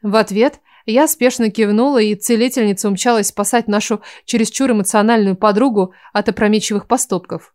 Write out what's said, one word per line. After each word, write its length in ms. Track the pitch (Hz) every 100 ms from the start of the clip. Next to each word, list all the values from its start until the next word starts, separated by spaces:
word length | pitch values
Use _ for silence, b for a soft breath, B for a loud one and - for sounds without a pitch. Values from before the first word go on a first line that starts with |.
В 120 | 208 214
ответ 440 | 202 196 254 - b b b
я 220 | 226 302
спешно 420 | - 240 247 226
кивнула, 480 | 220 214 208 262 269
и 160 | 214
целительница 760 | 202 - 233 247 254 214 196 208
умчалась 400 | 196 247 233 202
спасать 400 | - 202 233 226
нашу 340 | 208 - 208 B B -
чересчур 460 | 240 220 - 269
эмоциональную 640 | 220 190 214 214 233 202 185
подругу 580 | 214 202 269 208 185 B B
от 160 | 208 208
опрометчивых 580 | 202 214 214 - 202 -
поступков. 680 | 247 - 185 175 165 -